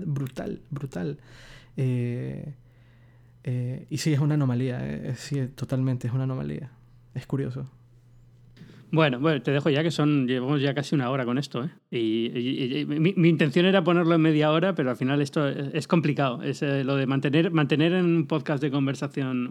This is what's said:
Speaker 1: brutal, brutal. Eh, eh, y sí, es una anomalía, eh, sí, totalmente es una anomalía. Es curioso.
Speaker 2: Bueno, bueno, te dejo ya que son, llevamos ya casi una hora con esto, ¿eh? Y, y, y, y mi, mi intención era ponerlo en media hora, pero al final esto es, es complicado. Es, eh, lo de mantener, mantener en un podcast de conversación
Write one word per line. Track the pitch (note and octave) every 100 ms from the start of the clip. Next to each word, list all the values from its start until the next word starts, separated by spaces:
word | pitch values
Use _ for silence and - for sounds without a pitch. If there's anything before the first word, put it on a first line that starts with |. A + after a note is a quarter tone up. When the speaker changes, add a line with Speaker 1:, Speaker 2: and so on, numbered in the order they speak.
| F#3
Speaker 1:
brutal, | C#3 C3+ - - - -
brutal. | C#3 C3 F3 E3 C#3+ - - - - - -
Eh, | C3 B2 A#2+ B2 C3 C3+ D3+ C3+ - _ - - - - - - -
eh, | B2 B2 C3 -
y | C#3
sí, | D#3+
es | C#3+
una | D3+
anomalía, | D3+ C3 A#2+ B2+ B2
eh, | C3+ D3 - A#2+
sí, | - C#3+ B2+
totalmente | - B2+ C3 C3 B2 B2
es |
una | C3
anomalía. | C3 C3 D2 D2+ C3 - - - -
Es | C3 -
curioso. | C#3 C#3 C3 C3 - - - _ - - - - - - - -
Speaker 2:
Bueno, | D#3 D3+ B2
bueno, | D#3 D3
te | -
dejo | C#3 D#3
ya | C#3
que | E3
son, | D3+ D3+ C#3+ B2
llevamos | B2+ B2+ D3
ya | C#3
casi | C3+ C#3
una | D3 B2
hora | C3+
con | A#2 B2+
esto, | C#3 B2+
¿eh? | D3+ - -
Y, | B2
y, | A2 A2+ A#2 B2 B2 C3+
y, | B2+ D3
y | C#3+
mi, | D3 E3 G3
mi | E3
intención | D#3 D#3 F3 F#3
era | F#3+
ponerlo | E3+ E3+ E3
en | E3
media | D#3+ D3+ D3+
hora, | D#3+ F#3+ E3
pero | C3
al | A#2+
final | C3 C#3+
esto | C#3 D#3+ C#3+
es, | C#3 C#3
es | D#3+ -
complicado. | F3 D3 C#3+ C3+ B2
Es, | C#3 C3+
eh, | D3 C#3
lo | C3
de | C#3 C3+
mantener, | C3+ C#3+ D3+ F3
mantener | D#3+ C#3+ D3 E3+
en | F#3
un | F3 E3 C#3
podcast | D#3 C#3 C#3+
de | D3
conversación | C#3+ C3+ C3+ C#3+ C#3+ C3 B2+ B2